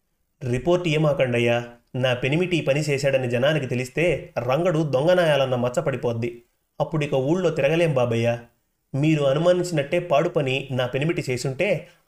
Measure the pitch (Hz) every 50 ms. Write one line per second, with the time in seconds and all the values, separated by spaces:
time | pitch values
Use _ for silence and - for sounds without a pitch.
0 | _ _ _ _ _ _ _ - 139 120 123 123 120 170 175 180 180 170 147 156
1 | 156 151 139 135 135 127 120 117 120 117 117 120 120 120 - - _ _ - 127
2 | 127 131 123 123 127 127 147 165 185 170 180 156 - 135 135 147 151 147 143 131
3 | 139 139 135 139 127 120 120 120 127 147 160 151 131 123 127 120 127 - - 147
4 | 165 180 147 - - - - 123 117 123 131 151 170 190 160 156 165 147 127 127
5 | 147 170 185 180 170 156 147 139 135 127 127 120 120 123 - 175 160 147 131 120
6 | - 120 117 113 117 117 117 - - _ _ _ _ _ _ - 151 147 - 151
7 | 147 143 151 135 131 139 170 190 180 160 - - 135 143 160 165 175 160 135 127
8 | 120 117 117 117 117 117 117 117 - - _ _ _ _ _ _ _ _ - 135
9 | 147 156 160 147 143 135 135 156 170 180 180 180 170 170 170 151 135 - 175 175
10 | 175 - 139 143 - - - 160 143 131 131 135 135 - 131 123 127 123 - 131
11 | 147 165 - - - - 127 117 - 139 131 - 175 208 180 156 - - - _
12 | _